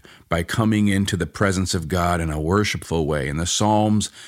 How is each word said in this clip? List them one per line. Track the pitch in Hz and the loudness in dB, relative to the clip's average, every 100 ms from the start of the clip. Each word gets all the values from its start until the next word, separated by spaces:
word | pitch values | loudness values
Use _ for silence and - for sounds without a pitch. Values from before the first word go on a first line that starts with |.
| - - - | -20 -18 -4
by | 85 | -2
coming | 87 - 110 107 104 | -2 0 2 4 4
into | 98 98 90 | 2 0 -2
the | 82 | -4
presence | - 101 92 95 | 0 0 0 0
of | 92 78 | -2 -2
God | 90 87 87 | 0 0 0
in | 82 | -2
a | 76 | -2
worshipful | 78 98 104 82 - 82 73 | 0 0 0 -4 -4 -2 0
way. | 73 67 | -2 -2
And | 73 | -4
the | 87 | -2
Psalms | - 107 107 107 107 98 - | 0 2 2 2 0 -2 -8